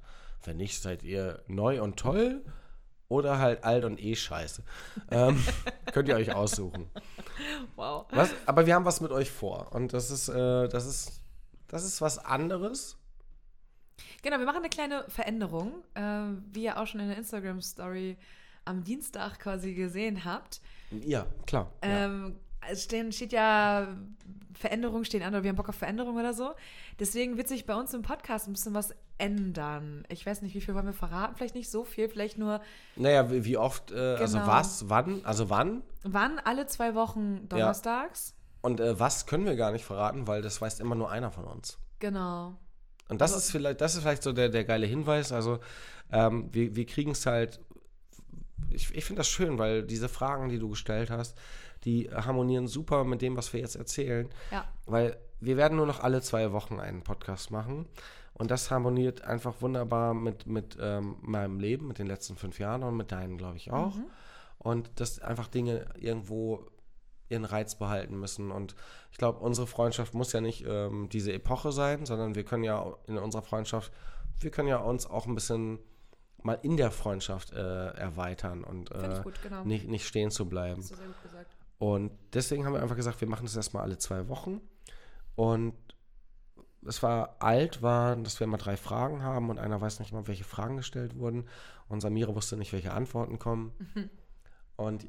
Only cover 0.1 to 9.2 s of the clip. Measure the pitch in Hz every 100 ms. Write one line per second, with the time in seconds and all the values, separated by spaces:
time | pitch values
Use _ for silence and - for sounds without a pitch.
0.1 | - - - - 80 101 - 92 90 87
1.1 | 95 92 - - 98 113 135 104 - 131
2.1 | 196 240 269 - - - - - - -
3.1 | 131 143 135 131 117 117 123 117 110 107
4.1 | 113 - 80 78 - - - - - -
5.1 | 120 127 139 120 - - - - - 135
6.1 | 117 107 104 104 - 92 90 82 202 -
7.1 | - - - 294 302 247 - 120 147 -
8.1 | 170 185 - - 139 165 175 180 - 160
9.1 | 135